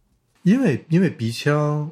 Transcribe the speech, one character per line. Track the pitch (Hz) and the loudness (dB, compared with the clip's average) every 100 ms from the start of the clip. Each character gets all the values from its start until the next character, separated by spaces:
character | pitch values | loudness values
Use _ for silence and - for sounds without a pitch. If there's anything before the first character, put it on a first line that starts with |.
| _ _ _ _ | _ _ _ _
因 | 175 254 | 2 2
为， | 233 117 - | 2 -2 0
因 | 165 | 2
为 | 180 | 2
鼻 | - 113 | -2 -6
腔 | 120 143 147 147 151 151 | -2 -2 0 0 -4 -6